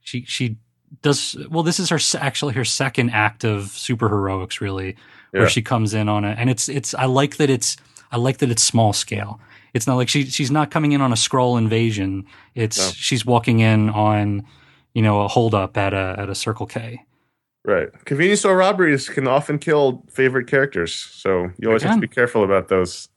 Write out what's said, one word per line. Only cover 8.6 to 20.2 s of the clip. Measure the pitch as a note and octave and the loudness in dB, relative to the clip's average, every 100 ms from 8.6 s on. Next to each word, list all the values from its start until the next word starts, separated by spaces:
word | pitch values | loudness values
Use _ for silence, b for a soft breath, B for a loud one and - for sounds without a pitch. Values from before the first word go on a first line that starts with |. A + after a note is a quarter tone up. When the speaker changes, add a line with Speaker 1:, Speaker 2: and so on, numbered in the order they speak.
Speaker 1:
small | - A2+ A2 | 2 4 2
scale. | G2+ - G#2 G#2 G#2+ b b b | 2 -4 -6 -8 -12 b b b
It's | B2 A2 | -4 0
not | B2+ | 0
like | B2 | 2
she, | D3 C3 | 0 -2
she's | - C3+ | -2 0
not | D3+ D3 | 0 0
coming | E3+ D3+ | 0 2
in | C#3+ | 2
on | C3+ | 2
a | A#2 | 2
Skrull | - C3+ B2+ A#2+ | 0 2 2 2
invasion. | A2 A2+ A#2 G#2 G2 G2 G2 B B | 2 2 0 0 -4 -4 -10 B B
It's, | - A2 - | -4 -4 0
Speaker 2:
No. | F#2+ | -4
Speaker 1:
she's | F2+ - B2+ | -4 -2 -2
walking | A#2+ A#2+ A2+ A2+ | 2 2 4 4
in | A2+ G#2+ G#2+ | 4 4 2
on, | G#2+ G#2+ G#2 G#2 G2+ G#2+ b b b b | 2 2 2 0 -2 -6 b b b b
you | A#2+ | 0
know, | G#2+ G#2 | 2 2
a | G2+ | 2
holdup | - A2+ G#2+ F#2+ - | 2 2 2 0 -2
at | G2 | -2
a, | G2 F#2+ F#2+ | -2 -4 -6
at | G2 | -8
a | |
Circle | F#2+ - G2+ G#2+ | -6 -6 -6 -6
K. | - A2+ A#2 _ _ _ _ _ _ | -8 -10 -14 _ _ _ _ _ _
Speaker 2:
Right. | - F#2+ C#2 _ | -2 0 -2 _
Convenience | - C#3+ F3+ G#3 | -6 0 2 2
store | G3+ F#3 | 2 4
robberies | F#3 G3 F3 C#3 - | 4 4 2 2 -2
can | - C3+ | -2 2
often | C3+ D3 D3 | 0 0 -4
kill | - D3+ C#3 B2 - | 0 2 2 0 -10
favorite | - | 0